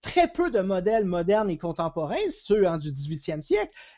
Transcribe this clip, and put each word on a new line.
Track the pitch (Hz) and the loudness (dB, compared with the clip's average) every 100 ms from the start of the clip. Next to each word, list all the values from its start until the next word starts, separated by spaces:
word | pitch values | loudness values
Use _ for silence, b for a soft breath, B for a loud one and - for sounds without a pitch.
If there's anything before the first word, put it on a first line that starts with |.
très | - - 349 | -2 2 4
peu | - 349 | 2 0
de | 226 | 0
modèles | 190 190 180 226 196 | 0 0 2 2 2
modernes | 175 170 214 208 | 0 2 2 2
et | 160 | -2
contemporains, | 170 165 165 - 156 277 403 | -4 -4 -4 -4 -4 -2 -4
ceux, | - - 214 185 | -4 0 4 4
hein, | 165 | 2
du | 147 | -4
dix-huitième | 139 143 156 - 156 | -6 -6 -6 -6 -8
siècle. | - 415 415 - B | 0 0 0 -8 B